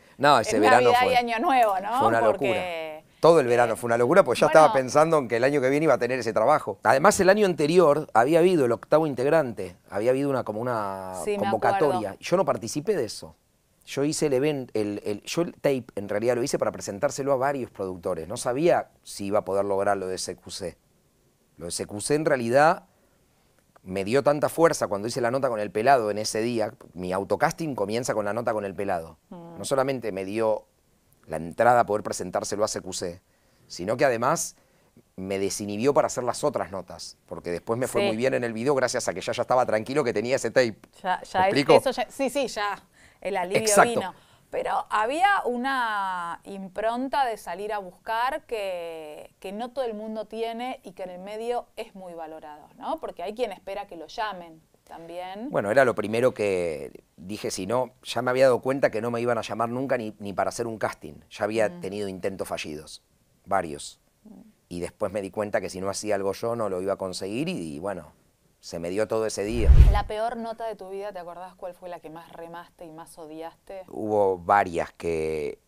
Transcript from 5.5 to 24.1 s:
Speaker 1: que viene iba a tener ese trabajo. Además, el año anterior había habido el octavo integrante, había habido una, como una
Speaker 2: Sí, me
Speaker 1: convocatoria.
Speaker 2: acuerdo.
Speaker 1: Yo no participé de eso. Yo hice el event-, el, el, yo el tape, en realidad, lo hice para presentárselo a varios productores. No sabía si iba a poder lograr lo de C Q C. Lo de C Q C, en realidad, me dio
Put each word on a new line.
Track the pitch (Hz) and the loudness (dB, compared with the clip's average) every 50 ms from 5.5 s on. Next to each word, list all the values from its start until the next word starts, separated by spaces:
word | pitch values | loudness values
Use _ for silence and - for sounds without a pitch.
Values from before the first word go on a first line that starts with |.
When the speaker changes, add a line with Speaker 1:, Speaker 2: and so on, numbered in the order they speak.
| 143 147 | 4 4
Speaker 1:
que | 123 127 | 4 4
viene | 139 147 160 | 4 4 4
iba | 156 127 | 4 4
a | 117 | 4
tener | 120 120 131 127 | 2 0 -2 -2
ese | 117 117 | -2 -2
trabajo. | 104 107 107 127 151 143 - - 98 - - | 0 2 4 4 4 2 0 -4 -8 0 4
Además, | 104 123 135 151 202 202 - | 4 4 6 6 6 6 6
el | 190 180 | 6 4
año | 196 214 214 | 6 6 4
anterior | 190 175 139 156 147 170 180 175 151 143 151 151 - - | 2 2 2 2 4 6 8 8 8 6 4 0 2 4
había | 110 117 139 165 165 | 4 4 6 6 6
habido | 165 190 185 165 135 | 6 6 6 4 4
el | 120 | 2
octavo | 117 110 - - - 151 160 | 2 0 0 2 2 2 2
integrante, | 156 135 120 123 143 156 165 147 123 107 101 95 90 87 - _ _ | 2 0 -2 0 2 4 2 2 0 -4 -8 -10 -10 -12 -16 _ _
había | 90 101 110 123 | -4 0 2 2
habido | 127 131 143 143 | 2 2 2 0
una, | 135 123 110 | 0 -2 -2
como | - 107 107 | -4 -6 -4
una | 117 127 123 113 104 98 98 95 95 92 92 92 - | -4 -2 -2 -2 -2 -4 -6 -8 -8 -8 -8 -6 -6
Speaker 2:
Sí, | 214 | -4
me | 208 208 | -4 -2
Speaker 1:
convocatoria. | 208 202 208 208 - 123 196 196 180 147 185 180 104 98 | -2 -2 0 0 2 2 2 2 2 2 0 0 -2 -6
Speaker 2:
acuerdo. | 98 - | -8 -10
Speaker 1:
Yo | - - 170 185 | -4 0 0 2
no | 190 | 2
participé | 143 127 113 101 107 - 147 147 214 208 | 0 -2 -2 -6 -8 -8 -6 -4 -2 -2
de | 175 123 | -2 -2
eso. | 101 - - - 80 78 _ _ _ _ _ _ _ _ _ _ | -4 -6 -10 -14 -16 -20 _ _ _ _ _ _ _ _ _ _
Yo | - - - 139 | -10 -6 -4 -2
hice | 147 156 - 165 147 | -2 -2 -2 0 0
el | 131 | 2
event-, | 123 139 156 147 139 127 - - | 2 2 0 0 -2 -6 -6 -4
el, | 113 107 104 104 101 - | -4 -2 -2 -4 -6 -6
el, | - 104 104 - | -6 -8 -8 -8
yo | - - 165 | -6 -4 -2
el | 170 175 - | -2 -4 -4
tape, | - - 143 139 131 120 - - | -2 -2 0 0 0 -4 -8 -10
en | - 101 101 | -10 -8 -6
realidad, | 104 104 113 120 123 120 | -4 -2 0 0 0 0
lo | 117 | 0
hice | - - 160 | -2 -2 -2
para | 127 107 | -2 -2
presentárselo | 87 90 - - 101 101 - 143 127 - 135 139 139 | -2 -4 -8 -10 -4 -2 -2 -2 -2 -4 -2 -2 0
a | |
varios | 127 127 139 143 139 120 - | 0 0 0 -2 -4 -6 -8
productores. | - - 98 92 92 90 87 98 90 80 80 80 | -8 -8 -8 -8 -8 -6 -6 -6 -4 -4 -6 -8
No | 110 120 | -10 -6
sabía | - 131 123 135 160 175 151 117 101 - _ _ _ | -4 -4 -2 0 2 2 2 2 0 -4 _ _ _
si | - - - 101 | -18 -12 -8 -4
iba | 98 101 104 | -2 0 0
a | 95 | 0
poder | - 95 98 101 | 0 0 0 0
lograr | 101 98 95 98 101 101 98 | 2 0 0 2 2 0 0
lo | 92 92 | -2 -4
de | 92 90 | -6 -6
C | - - 90 - | -6 -8 -10 -12
Q | _ 95 | _ -14
C. | - - 98 85 78 - _ _ _ _ _ _ _ _ _ _ _ _ _ _ _ - | -12 -10 -10 -10 -12 -12 _ _ _ _ _ _ _ _ _ _ _ _ _ _ _ -14
Lo | 82 | -12
de | 87 | -10
C | - - 98 | -8 -8 -8
Q | 85 98 104 | -8 -8 -8
C, | - - 147 | -4 -2 -2
en | 151 160 | 0 2
realidad, | - 147 131 120 113 120 135 147 160 180 185 - _ _ _ _ _ _ _ _ _ _ _ _ _ _ _ _ _ _ _ _ 92 | 0 0 0 0 2 4 6 6 6 4 2 -4 _ _ _ _ _ _ _ _ _ _ _ _ _ _ _ _ _ _ _ _ -6
me | 92 98 95 | -6 -4 -2
dio | 98 | 0